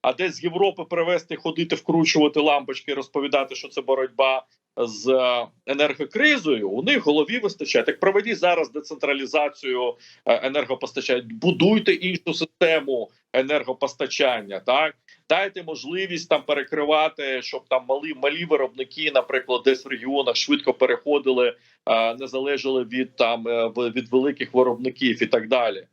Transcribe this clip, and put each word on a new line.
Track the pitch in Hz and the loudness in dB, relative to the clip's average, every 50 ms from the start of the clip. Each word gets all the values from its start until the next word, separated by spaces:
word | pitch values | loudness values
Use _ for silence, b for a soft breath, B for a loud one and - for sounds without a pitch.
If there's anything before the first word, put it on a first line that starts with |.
| - | 0
А | 127 131 | -2 -2
десь | 135 185 180 147 | 0 -4 -4 -4
з | - 156 | -4 -6
Європи | 175 170 190 202 196 175 - 165 - | -4 0 2 0 0 0 -4 -8 -6
привезти, | 175 170 165 170 180 165 170 _ 165 | -2 -2 0 0 0 -2 -2 _ -12
ходити, | 143 - 170 160 165 170 165 165 | -6 -6 -6 -2 -2 -2 -2 -2
вкручувати | 151 - - 156 165 160 - - 156 151 147 147 151 | -6 -2 0 2 2 2 2 4 4 4 4 4 2
лампочки, | 147 151 143 143 135 139 131 - - - 139 | 2 4 2 2 0 -4 -10 -10 -6 -6 -6
розповідати, | 139 131 - _ 147 139 143 131 139 135 131 135 | -6 -6 -6 _ -4 -4 0 0 0 0 0 -8
що | - - 135 | -14 -14 -10
це | - - 131 | -8 -8 0
боротьба | 120 135 131 131 127 117 113 135 131 131 - - _ _ _ _ _ _ | 0 0 0 0 -4 _ 2 2 2 2 0 -4 _ _ _ _ _ _
з, | - 123 117 110 104 104 123 | -4 -4 -4 -4 -4 0 2
е, | 131 131 127 123 123 120 117 101 _ _ _ | 2 4 4 2 2 0 -2 -6 _ _ _
енергокризою, | - 135 139 147 147 139 - 151 131 - 220 277 302 294 262 175 156 135 113 104 95 | -6 0 2 2 0 0 -4 -8 -6 -2 2 4 4 4 2 2 0 0 0 0 -2
у | 98 117 156 | -4 -2 0
них | 220 285 247 - | 0 0 2 2
в | 147 | 2
голові | 147 156 147 147 220 247 | 2 2 2 0 -2 -2
вистачає. | 214 202 - - - - - - 113 | -2 -4 -4 -4 -8 0 0 2 2
Так | - 117 - | 2 -2 2
проведіть | - 190 196 208 202 226 220 170 | 2 2 4 2 0 0 -4 0
зараз | 160 180 175 170 156 131 | 2 2 2 2 0 -4
децентралізацію, | - 151 147 - 156 139 151 143 143 139 135 131 139 156 147 143 143 - - 135 127 123 123 120 120 b b b b b b | -6 -12 -12 -10 -10 -6 -2 -2 -2 -2 -2 -2 0 0 0 0 -4 -6 -6 -4 -2 -2 -2 -4 -4 b b b b b b
е, | - 113 120 - | 0 0 2 2
енергопостачання, | 135 135 147 131 113 131 - - 127 - 135 - - 131 123 120 117 - | -2 -2 -2 -2 -2 -4 -6 -6 -8 -8 -8 -2 -2 -2 -2 -2 -6 -12
будуйте | 110 - 170 175 123 160 190 214 220 - 208 180 | -2 0 0 2 4 4 4 4 4 2 2 0
іншу | 170 175 185 185 175 _ 175 170 | 0 0 -4 -6 -4 _ -6 -4
систему | 165 165 - _ _ 180 165 160 156 139 139 131 120 110 b b b b _ - 127 131 135 151 147 123 127 | -4 -6 -8 _ _ 2 4 4 2 0 -2 -4 -4 -4 b b b b _ -2 -2 0 0 -2 -2 -2 -4
енергопостачання, | 127 - 139 131 - _ 147 127 - - 147 135 123 113 104 98 98 92 | -4 -4 -4 -6 -4 _ -6 -6 -2 0 0 2 0 -2 -6 -8 -10 -8
так? | - - 127 143 156 156 147 _ _ b b b b _ | 0 2 2 2 2 0 -4 _ _ b b b b _
Дайте | 156 175 196 196 196 190 175 | 0 0 0 -2 -6 -10 -10
можливість | 160 160 123 120 139 170 185 190 185 175 160 - - | -10 -10 -10 -8 -8 -6 -4 -4 -4 -6 -8 0 0
там | 160 151 139 | 0 0 2
перекривати, | - 147 139 135 - - 151 147 147 156 151 156 160 156 - 143 139 131 127 123 | 0 -2 -2 -2 -4 -4 -2 0 2 2 2 2 0 -2 -4 -6 -4 -4 -4 -6
щоб | - - 131 _ _ | -6 -10 -10 _ _
там | - 131 127 123 | -2 -2 0 0
малі, | 131 143 147 160 151 127 131 | -2 -2 -2 -8 -8 -2 -2
малі | 143 147 165 175 | -2 0 -2 -2
виробники, | 165 156 147 135 127 113 127 135 131 - - 156 151 139 | 0 2 2 2 0 -2 -8 -10 -10 -8 -4 -4 2 2
наприклад, | 131 123 - 135 131 - - 127 123 - | 2 0 2 -2 -4 0 0 -2 2 4
десь | 135 131 127 - | 2 2 2 -2
в | 135 | -8
регіонах | 131 117 117 131 139 143 135 123 117 | -10 -8 -6 -2 -2 0 0 0 0
швидко | - - - 143 139 - 135 123 | -2 0 0 0 0 2 0 2
переходили, | - 131 120 120 117 - 147 147 143 135 135 127 127 123 120 117 b b b b b _ | 2 2 2 2 0 0 0 0 2 2 2 4 4 4 2 0 b b b b b _
е, | - 113 113 113 113 117 | 0 2 2 2 0 -2
не | 123 135 | -4 -10
залежали | 131 127 131 135 139 143 135 127 135 135 131 123 | -8 -6 -4 -2 -2 -2 -2 -2 0 0 0 -2
від, | 110 120 127 127 123 _ | -2 -2 -4 -4 -4 _
там, | - 123 113 117 117 113 117 | 0 2 2 2 -2 -2 -2
е, | 117 117 113 | 0 0 0
в-, | 113 107 117 123 120 | 0 0 -2 -2 -2
від | 113 127 120 113 127 | -2 -4 -6 2 2
великих | 131 131 143 139 - 123 - - | 2 2 2 -2 -4 -8 -2 2
виробників | 123 127 123 120 113 123 131 127 - 135 123 110 - 117 | 4 4 4 2 -2 -4 -8 -4 -2 0 0 0 0 0
і | |
так | - - 120 110 110 | 2 2 0 0 2
далі. | 131 127 120 113 101 95 - _ | 0 2 2 0 -2 -4 -10 _